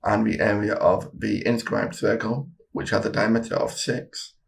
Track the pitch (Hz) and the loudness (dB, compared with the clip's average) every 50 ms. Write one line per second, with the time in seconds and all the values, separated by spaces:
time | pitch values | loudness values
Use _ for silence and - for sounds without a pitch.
0 | - 107 104 107 110 110 110 - - 107 104 101 104 107 - - - 87 92 - | 0 0 2 2 2 2 2 2 2 2 2 2 2 0 0 4 4 4 4 4
1 | - - - - - 107 107 - - - 117 113 - - 113 - 107 110 - - | 0 -8 -12 -6 -4 -2 -2 0 0 0 0 0 -2 -2 -2 -2 -2 -2 -4 -2
2 | - 107 104 113 - 110 117 135 - - - _ - _ _ 127 - - - - | 0 0 2 2 0 -2 -2 -2 -4 -8 -14 _ -20 _ _ -6 -4 0 0 0
3 | - 110 110 113 107 110 113 113 113 - - - - - - - - - 123 120 | 0 0 0 0 2 4 4 2 2 0 0 0 0 -2 -2 -6 -4 -4 -4 -4
4 | 117 - - - - - _ _ _ | -4 -10 -14 -16 -16 -16 _ _ _